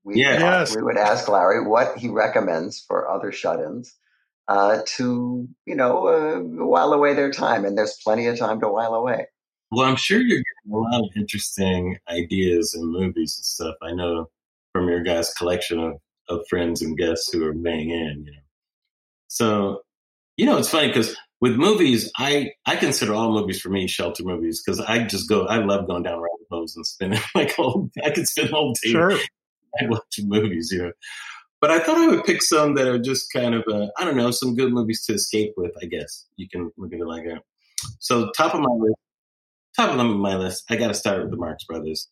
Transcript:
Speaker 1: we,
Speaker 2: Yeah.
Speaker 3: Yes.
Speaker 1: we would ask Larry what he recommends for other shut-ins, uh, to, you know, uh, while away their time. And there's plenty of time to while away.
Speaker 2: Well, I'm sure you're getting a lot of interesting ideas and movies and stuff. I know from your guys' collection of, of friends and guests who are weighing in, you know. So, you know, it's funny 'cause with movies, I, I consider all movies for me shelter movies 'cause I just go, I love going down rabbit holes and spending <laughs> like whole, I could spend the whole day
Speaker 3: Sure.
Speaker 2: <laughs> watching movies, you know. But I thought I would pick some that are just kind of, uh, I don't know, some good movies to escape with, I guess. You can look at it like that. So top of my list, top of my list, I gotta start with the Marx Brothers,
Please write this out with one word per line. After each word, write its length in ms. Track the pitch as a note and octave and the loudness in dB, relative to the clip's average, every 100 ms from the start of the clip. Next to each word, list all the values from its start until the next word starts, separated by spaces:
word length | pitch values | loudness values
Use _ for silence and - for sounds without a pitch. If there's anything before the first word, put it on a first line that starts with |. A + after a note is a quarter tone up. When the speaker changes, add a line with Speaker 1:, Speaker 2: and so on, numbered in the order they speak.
Speaker 1:
we, 180 | G2+ G#2+ | -2 2
Speaker 2:
Yeah. 180 | C#3 A#2+ | 4 4
Speaker 3:
Yes. 360 | E3+ F3+ D3+ A2 | 6 4 2 0
Speaker 1:
we 80 | |
would 140 | A#2+ G#2 | 0 2
ask 300 | G#2 A#2 - | 4 2 2
Larry 380 | G2+ F2+ A2+ G#2 | 4 6 4 4
what 320 | A2+ C3+ - | 4 2 -2
he 120 | A#2 | -2
recommends 720 | G#2 A2 A#2 G2 D#2+ E2+ - - | 0 2 2 0 -2 -4 -8 -4
for 220 | - - | -2 -2
other 220 | G2 G2+ | -4 -6
shut-ins, 640 | - F2 E2 D#2+ D#2+ - _ _ _ _ _ - | -4 -2 -2 -4 -8 -14 _ _ _ _ _ 0
uh, 340 | G2+ G2+ G#2+ - - | 4 4 4 0 -2
to, 500 | B2 A#2+ B2 B2 B2 - - | -2 0 -2 -6 -8 -12 -6
you 100 | D#3 | 0
know, 320 | B2+ - F3 | 2 2 4
uh, 320 | D#3+ D3+ E3 | 2 2 -2
while 540 | - - - - D3 | -6 -4 2 4 4
away 220 | D3 C#3+ C#3+ | 4 4 4
their 160 | C#3 | 0
time. 340 | - - A2+ G2+ | 0 0 0 0
And 100 | G2+ | 0
there's 220 | G#2+ - | -2 -2
plenty 240 | A2 A2 A#2 | 0 0 0
of 100 | A#2+ | 0
time 240 | A2 A2+ | -2 0
to 80 | A2 | 0
while 240 | G#2 A2+ | 0 0
away. 360 | A2+ B2+ A2+ A2 _ _ _ - | 0 -2 -2 -6 _ _ _ -6
Speaker 2:
Well, 160 | A#2 C3 | 0 2
I'm 60 | B2+ | 2
sure 220 | - G#3 | 2 2
you're 160 | B3 D#3+ | 4 2
getting 360 | - - G#2+ | -2 -10 -6
a 40 | G#2+ | -4
lot 240 | A2+ A#2+ | 0 0
of 60 | G2+ G#2 | -2 -4
interesting 800 | G2+ G2+ - - F#2+ F#2 F2+ F2+ - | -6 -6 -6 -2 0 0 -2 -6 -6
ideas 680 | E2+ E2+ F#2+ F#2 F2 E2 E2 | -6 -2 0 2 2 0 -4
and 120 | E2 | -4
movies 440 | E2+ F#2+ E2+ D#2 - | -2 -2 -2 -4 -4
and 80 | - | -6
stuff. 300 | - D#2+ D2+ | -6 -8 -8
I 120 | D#2+ | -8
know 360 | F2 F2 E2 E2 _ _ _ _ | -4 -2 -4 -6 _ _ _ _
from 140 | F#2 F2+ | -2 0
your 140 | F2 | 0
guys' 320 | E2+ E2+ E2 | 0 -2 -2
collection 460 | - F2 F2 - E2+ | -2 -2 0 -2 -2
of, 140 | D#2+ D#2 _ _ - | -4 -6 _ _ -8
of 160 | E2+ - | -8 -2
friends 320 | F#2 F2 E2 | 0 0 -2
and 160 | D#2+ D#2 | -4 -2
guests 320 | E2+ E2 - | 0 -2 -2
who 120 | E2+ D#2 | -2 -2
are 80 | |
weighing 360 | D#2 E2+ D#2+ D#2 | -2 -2 -2 -4
in, 340 | E2+ D#2 D2 D2 | -4 -6 -8 -14
you 60 | |
know. 80 | C#2+ _ _ _ _ _ _ _ _ - | -20 _ _ _ _ _ _ _ _ -10
So, 540 | - A2+ G#2 G2 - - _ _ _ _ - | -2 0 2 0 -4 -12 _ _ _ _ 2
you 80 | B3 | 4
know, 120 | A#3+ | 4
it's 120 | C3 | 2
funny 220 | D#3+ C3+ | 2 2
'cause 240 | A#2+ A2 - - - | 2 0 -4 -16 0
with 140 | B2+ A2+ | 0 4
movies, 560 | F#3 G3+ D3+ A2+ G2+ - | 4 6 4 4 0 -4
I, 340 | C#3 C#3+ C3+ - - | 0 0 -2 -4 -2
I 100 | D#3 | 0
consider 360 | D3+ C3 A2 | 0 0 0
all 180 | G#2+ A2+ | 2 2
movies 280 | A2 F#2+ F2+ | 2 0 -4
for 80 | F2+ | -2
me 180 | G2 F#2 | -2 -2
shelter 360 | - F2 E2+ F2+ | -2 -4 -4 -6
movies 360 | F2 E2+ E2 - | -4 -4 -4 -4
'cause 140 | F2+ | -2
I 240 | G2+ A#2 A2 | 0 0 0
just 220 | G2 - | -2 0
go, 160 | G#2 - | 2 2
I 120 | A2+ | 2
love 240 | G2+ G2+ F#2 | 2 0 0
going 160 | F2 | -4
down 120 | E2+ E2+ | -4 -4
rabbit 280 | E2+ E2+ - | -6 -8 -8
holes 240 | E2+ E2 E2 | -8 -8 -10
and 100 | E2 | -12
spending 340 | - F#2+ A2 - | -6 -2 -2 0
<laughs> 80 | F3+ | 0
like 200 | C#3+ - | 0 0
whole, 340 | C3 G#2 - - | 0 0 -2 -4
I 60 | D3+ | -2
could 160 | D#3 - | 0 0
spend 220 | - - | 0 0
the 60 | D3+ | 0
whole 180 | C#3+ | 0
day 160 | A2+ A2+ | 0 2
Speaker 3:
Sure. 260 | D#3+ F3 G3 - _ _ | 4 4 2 -2 _ _
Speaker 2:
<laughs> 320 | _ _ D3 | _ _ -4
watching 440 | A#2 A2 - - G2+ | 0 -2 -4 -6 0
movies, 400 | G#2 G#2+ E2 E2 | 2 2 -2 -4
you 120 | F#2 | -4
know. 80 | F2 - - - - - - _ | -4 -8 -16 -16 -16 -18 -20 _
But 100 | - | 2
I 80 | E3+ | 2
thought 180 | D#4 E4 | 4 4
I 100 | E4 | 6
would 160 | F#3+ - | 4 2
pick 160 | D#3+ | 0
some 340 | - D#3+ D3 C#3 | 2 4 4 4
that 120 | B2+ | 2
are 100 | B2 | 2
just 320 | C3 C3 - | 0 -4 -4
kind 220 | C3 A#2+ A2+ | -2 0 0
of, 80 | A2 | 0
uh, 160 | G#2 G#2 D3+ | -2 -2 -4
I 60 | F3 | -2
don't 120 | C3 | 2
know, 140 | A#2+ | 0
some 240 | A#2 C3 A#2 | 0 -2 0
good 160 | C3 | 2
movies 300 | B2 A2+ A2+ - | 2 0 -2 -2
to 80 | |
escape 400 | G2+ - G#2+ G#2+ - | -2 0 0 -2 -2
with, 140 | F2 - | -6 -6
I 40 | F2 | -8
guess. 400 | E2+ - - - - | -8 -8 -14 -18 -16
You 100 | F#2+ | -12
can 220 | F2+ E2+ - | -8 -8 -10
look 160 | F2+ | -12
at 60 | E2+ | -8
it 60 | E2+ | -8
like 160 | E2 E2+ | -8 -10
that. 160 | D#2+ - _ _ - - - | -10 -14 _ _ -10 -10 -6
So 320 | - A#2+ G#2+ - | 0 0 2 2
top 160 | E3 | 2
of 60 | E3 | 2
my 100 | C3+ | 0
list, 240 | A#2 A2 A2 _ _ _ _ _ _ _ - | 2 2 0 _ _ _ _ _ _ _ 0
top 200 | G#3+ C3+ | 2 2
of 80 | A#2+ G2+ | 2 2
my 180 | G2 F#2+ | 0 0
list, 300 | F#2 - - | -2 -6 -4
I 60 | A2+ | -2
gotta 180 | A#2 | 0
start 280 | - G#2+ G2 | -2 -2 -2
with 100 | - | -4
the 60 | F2 | -6
Marx 260 | E2+ D2+ | -6 -8
Brothers, 460 | - E2 D#2 D#2 - | -10 -8 -8 -8 -10